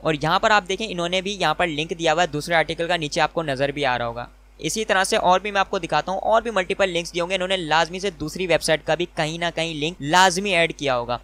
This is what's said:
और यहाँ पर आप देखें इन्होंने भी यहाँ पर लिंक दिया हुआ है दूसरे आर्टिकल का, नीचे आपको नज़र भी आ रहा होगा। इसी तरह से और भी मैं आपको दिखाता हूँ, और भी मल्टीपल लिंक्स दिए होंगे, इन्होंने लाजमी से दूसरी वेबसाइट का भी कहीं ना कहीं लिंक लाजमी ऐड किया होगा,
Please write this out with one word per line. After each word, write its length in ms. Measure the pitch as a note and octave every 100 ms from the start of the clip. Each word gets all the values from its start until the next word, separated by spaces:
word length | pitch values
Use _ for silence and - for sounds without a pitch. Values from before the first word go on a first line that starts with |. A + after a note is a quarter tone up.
और 120 | D#3 D3+
यहाँ 240 | D#3 F#3
पर 120 | A3
आप 120 | G#3
देखें 240 | F3+ F#3+ A3
इन्होंने 340 | F3+ E3+ F#3
भी 140 | F#3 G3+
यहाँ 200 | D#3+ D#3
पर 80 | F3
लिंक 260 | D3 E3
दिया 200 | E3+ D#3+
हुआ 80 | D#3+
है 100 | F3
दूसरे 240 | D3 E3+ E3
आर्टिकल 320 | D3+ D#3+ E3+
का, 100 | F3
नीचे 240 | D3 E3+
आपको 220 | D3+ E3+
नज़र 280 | D#3 C3 C#3
भी 120 | C#3+
आ 120 | C3+ B2
रहा 120 | A#2+
होगा। 200 | A#2 A#2+ - - -
इसी 240 | D#3+ A3 G#3+
तरह 180 | F#3+
से 140 | F#3+ A3
और 200 | F3 F#3
भी 120 | G#3
मैं 80 | G3+
आपको 200 | F#3+ G3
दिखाता 320 | E3 D3+ F3
हूँ, 80 | F#3+
और 200 | - A3+
भी 80 | A3+
मल्टीपल 380 | G3+ F3+ F#3+ F#3+
लिंक्स 220 | E3+ E3
दिए 100 | E3+
होंगे, 140 | F3 F#3+
इन्होंने 220 | F#3 F#3+
लाजमी 420 | D3+ D#3 E3 F#3
से 120 | G3
दूसरी 340 | D3 D3+ F3 F#3
वेबसाइट 360 | D#3 - D#3
का 120 | - D#3
भी 120 | F3 -
कहीं 220 | D3+ E3+
ना 100 | E3+
कहीं 240 | E3 E3 D3+
लिंक 220 | D3+ F3+
लाजमी 480 | C#3+ F3 F#3+ F3 G3+
ऐड 200 | E3+ E3
किया 200 | - C#3
होगा, 260 | B2 A#2+ A#2+